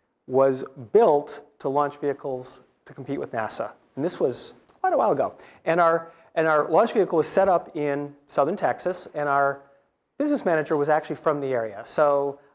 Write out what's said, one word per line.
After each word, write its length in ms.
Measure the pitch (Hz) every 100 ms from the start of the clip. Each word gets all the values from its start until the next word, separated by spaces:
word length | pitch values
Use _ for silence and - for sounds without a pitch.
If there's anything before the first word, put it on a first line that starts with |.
| _ _ -
was 380 | 131 135 131 - - 117
built 480 | 208 226 147 147 - - _
to 100 | 143
launch 260 | 139 143 139
vehicles 640 | 143 139 143 127 123 - _ _ -
to 80 |
compete 260 | - 135 139
with 120 | 143
nasa. 400 | 117 107 - 107 - _ -
And 80 |
this 160 | 160 175
was 340 | 151 120 - - _ _
quite 120 | 370
a 40 | 302
while 140 | 220
ago. 220 | 143 98 - - - -
And 160 | 170
our, 300 | 170 165 165 - _ -
and 120 | 160
our 220 | 151 -
launch 240 | 165 233
vehicle 240 | 233 180 170
was 100 | 147
set 220 | - 196
up 260 | 175 - 156
in 380 | 147 143 143 143 _
southern 280 | - 143 -
Texas, 520 | 147 120 - 180 - 151
and 120 | 147
our 340 | 139 139 139 - _ _ _ _ -
business 260 | 294 285 190
manager 320 | 160 151 156
was 100 | 143
actually 280 | 151 - 151
from 240 | 165 147
the 80 | 135
area. 340 | 127 113 101
So 560 | 113 - 147 143 139 139 _